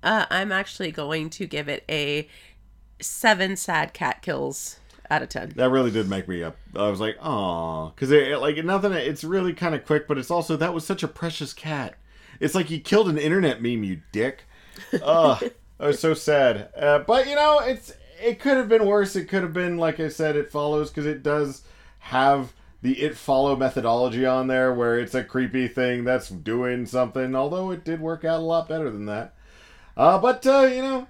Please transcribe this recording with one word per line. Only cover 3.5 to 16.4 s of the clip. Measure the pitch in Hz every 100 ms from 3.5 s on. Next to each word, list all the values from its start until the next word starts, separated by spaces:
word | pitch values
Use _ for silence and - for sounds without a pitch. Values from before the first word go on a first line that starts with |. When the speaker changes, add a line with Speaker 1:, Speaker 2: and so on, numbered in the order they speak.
| 190
Speaker 1:
sad | - 139 147
cat | - 147 -
kills | - 139 139 139 - - - - -
out | 151
of | 127
ten. | - - -
Speaker 2:
That | 127
really | 131 123
did | 107 98
make | 95 90
me | 90
up. | 82 78 - -
I | 104
was | 98
like, | 110 -
"Aw," | - 120 95 85 82 80 80
'cause | - 131
it, | 147 135
it, | 143
like, | 139 151
nothing. | 165 190 202
It's | 180 131 147
really | 156 190 180
kinda | 165 175 151
quick, | - 151 151
but | 139
it's | 127
also, | 170 165 156
that | 165
was | 170 156
such | 190
a | 160
precious | - 170 160 143
cat. | - 156 147 113 - - - - -
It's | 151
like | 190 160
you | 160
killed | - 202 202
an | 151
internet | 151 185 170 117
meme, | 117 120
you | 104 90 -
dick. | 107 120 135 - - - - - 254
Ugh, | - 165 160 -
Speaker 1:
<laughs> | 240 - - -
Speaker 2:
that | 147
was | 139
so | 160
sad. | 156 - 147